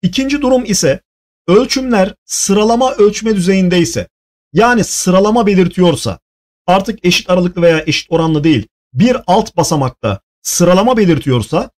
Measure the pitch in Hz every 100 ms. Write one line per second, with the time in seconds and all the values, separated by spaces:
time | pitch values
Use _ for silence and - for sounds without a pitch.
0 | 175 - 269 285 269 254 247 190 160 185
1 | _ _ _ _ - 190 - - 262 226
2 | 190 - _ - - 202 214 233 262 254
3 | 208 208 220 208 175 190 185 180 165 -
4 | 95 _ _ _ _ 151 226 240 - -
5 | - 185 202 233 214 190 175 - 180 143
6 | 117 92 _ _ _ _ - 185 190 220
7 | 180 156 - 180 180 180 170 160 156 151
8 | - 165 160 156 156 139 - _ _ 123
9 | 226 247 - 190 214 - 156 156 131 -
10 | 113 98 _ _ - - 175 185 220 247
11 | 196 151 139 123 104 160 254 _